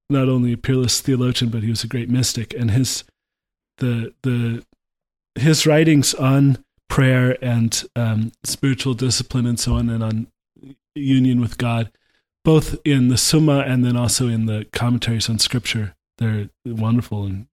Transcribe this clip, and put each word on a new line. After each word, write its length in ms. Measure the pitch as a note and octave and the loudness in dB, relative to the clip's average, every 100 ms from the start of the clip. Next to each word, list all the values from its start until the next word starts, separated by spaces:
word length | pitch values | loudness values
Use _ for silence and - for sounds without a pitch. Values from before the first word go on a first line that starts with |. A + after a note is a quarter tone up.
| - | -4
not 200 | C#3 C3 | 0 2
only 240 | B2+ B2 | 0 0
a 40 | A#2 | -2
peerless 440 | - C3 B2 - | -2 0 0 -2
theologian, 500 | - B2+ B2 B2 A#2 | -2 0 0 -2 -2
but 120 | A2+ | -2
he 80 | A2 | -4
was 140 | A2 | -4
a 40 | A2+ | -6
great 200 | B2+ A#2 | -6 -2
mystic. 460 | B2+ A#2+ - A2 | 0 0 -4 -8
And 160 | - A#2 | -4 0
his, 340 | A2+ B2+ - - _ _ _ _ _ _ _ | 0 0 -4 -12 _ _ _ _ _ _ _
the, 360 | C3 A#2 A#2 - | -4 -4 -6 -8
the, 420 | C3+ A#2+ A#2 A#2 - _ _ _ _ _ _ | -4 -2 -2 -6 -12 _ _ _ _ _ _
his 320 | - D3+ D#3 D3+ | -2 2 2 4
writings 480 | D3+ D#3+ D3 B2+ | 4 4 4 2
on 500 | - C3 C#3 C#3 B2+ - _ - | 0 2 4 4 2 -4 _ -4
prayer 480 | - C3 B2+ B2+ B2+ | 0 2 4 2 0
and, 420 | B2 A#2+ A#2 - - - | -2 0 0 -2 -6 -4
um, 360 | A#2 G#2+ A2+ - | -2 -2 -4 -6
spiritual 500 | - - C#3 B2+ C3+ | -12 -4 -2 -2 -4
discipline 520 | A#2+ C3 - - C3 A#2+ | -2 -2 -2 -2 -2 -2
and 120 | A#2+ | -2
so 160 | - | -2
on, 140 | A#2+ A#2 | 0 0
and 140 | A2+ | -2
on 260 | A2 A2 A#2 _ _ _ C3+ C#3 _ | -4 -4 -6 _ _ _ -20 -20 _
union 460 | D3 C#3 C3+ C3 B2 | -6 0 4 4 2
with 180 | A#2 - | 0 -2
God, 320 | B2 A#2 A2 - _ _ _ _ | -4 -2 -4 -10 _ _ _ _
both 320 | - D#3 - - | 2 4 2 -2
in 240 | D#3 C#3 B2 | 0 2 4
the 80 | B2 | 2
Summa 440 | - D#3 D#3 C#3 | 2 4 4 2
and 240 | B2+ B2+ | 2 0
then 120 | B2 A#2+ | 2 0
also 320 | A#2+ - B2 | 0 0 0
in 180 | A2+ A2 | 0 -2
the 200 | G#2+ - | -4 -6
commentaries 560 | - A#2+ A#2+ - A2+ A2 | -4 0 0 0 -2 -2
on 100 | A2 | -2
Scripture. 560 | - B2 - A#2 G2+ - _ _ | -2 -2 -4 -4 -6 -10 _ _
They're 300 | A2+ G#2+ G2+ _ | -2 -2 -6 _
wonderful 600 | B2 A2+ A2 A#2+ - G#2 | -10 -4 0 0 0 -6
and 220 | G2+ G2 A2 | -6 -8 -10